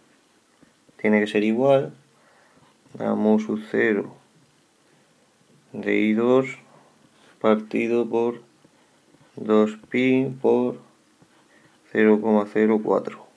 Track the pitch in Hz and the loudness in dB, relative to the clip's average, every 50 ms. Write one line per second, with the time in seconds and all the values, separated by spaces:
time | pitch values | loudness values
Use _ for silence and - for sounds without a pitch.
0 | _ _ _ _ _ _ _ _ _ _ _ _ _ _ _ _ _ _ _ - | _ _ _ _ _ _ _ _ _ _ _ _ _ _ _ _ _ _ _ -4
1 | - 110 107 104 104 104 - 107 104 110 110 117 135 139 135 135 147 151 139 - | -2 0 2 2 0 0 -2 -2 0 0 0 0 2 4 4 2 2 -2 -10 -18
2 | _ _ _ _ _ _ _ _ _ _ _ _ _ _ _ _ _ _ - 110 | _ _ _ _ _ _ _ _ _ _ _ _ _ _ _ _ _ _ -14 -8
3 | 113 110 107 104 107 107 107 107 110 - 110 107 107 - - 113 117 113 107 98 | -4 -4 -2 0 2 2 2 2 0 -4 -8 -8 -8 -6 -2 0 0 0 0 -2
4 | 104 - - - _ _ _ _ _ _ _ _ _ _ _ _ _ _ _ _ | -4 -6 -12 -20 _ _ _ _ _ _ _ _ _ _ _ _ _ _ _ _
5 | _ _ _ _ _ _ _ _ _ _ _ _ _ _ - 107 101 104 104 104 | _ _ _ _ _ _ _ _ _ _ _ _ _ _ -14 -8 -4 -2 0 0
6 | 104 107 110 113 117 123 127 131 131 131 - - - _ _ _ _ _ _ _ | 2 2 0 2 2 4 2 2 2 -2 -8 -16 -20 _ _ _ _ _ _ _
7 | _ _ _ _ _ _ _ _ - 110 110 107 107 - - 113 117 113 117 120 | _ _ _ _ _ _ _ _ 0 0 2 0 -2 -6 -6 -4 -2 0 -2 -2
8 | 117 110 113 117 117 120 120 120 - _ _ _ _ _ _ _ _ _ _ _ | -2 -2 -2 -2 -2 -2 -4 -8 -16 _ _ _ _ _ _ _ _ _ _ _
9 | _ _ _ _ _ _ _ - - 107 107 107 107 107 107 - - _ - 123 | _ _ _ _ _ _ _ -14 -2 2 2 2 2 0 -2 -12 -14 _ -4 -2
10 | 127 131 131 131 131 135 131 131 - 117 120 123 123 123 - - - _ _ _ | 0 2 2 0 0 -4 -6 -2 0 0 2 2 0 -4 -6 -10 -16 _ _ _
11 | _ _ _ _ _ _ _ _ _ _ _ _ _ _ _ _ _ _ - 110 | _ _ _ _ _ _ _ _ _ _ _ _ _ _ _ _ _ _ 0 2
12 | 107 107 107 104 107 113 107 104 104 104 - 107 107 110 113 107 107 104 95 95 | 4 4 4 4 2 0 0 0 0 -2 -2 0 2 2 2 0 0 0 -2 -2
13 | - - - - - _ _ | -2 -6 -14 -14 -20 _ _